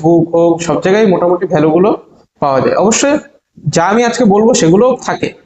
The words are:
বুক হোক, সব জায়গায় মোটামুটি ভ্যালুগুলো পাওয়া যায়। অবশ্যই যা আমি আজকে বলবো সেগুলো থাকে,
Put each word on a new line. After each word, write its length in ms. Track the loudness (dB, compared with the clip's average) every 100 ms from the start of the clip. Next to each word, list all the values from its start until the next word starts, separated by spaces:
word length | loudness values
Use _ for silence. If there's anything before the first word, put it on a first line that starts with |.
বুক 180 | 0 2 2
হোক, 180 | 0 0 0 -4
সব 100 | -4
জায়গায় 220 | 0 0 2
মোটামুটি 320 | 0 0 -2 -2
ভ্যালুগুলো 360 | 0 0 2 0 -2 -8 -20 _ _
পাওয়া 180 | -2 -2
যায়। 120 | -2 0
অবশ্যই 320 | 0 0 -2 -2 -6 _ _ -10 -4
যা 100 | -2 0
আমি 100 | 0 -2
আজকে 160 | 0 2
বলবো 160 | 2 2 2
সেগুলো 260 | 2 2 2 0 -6
থাকে, 220 | -6 -8 -10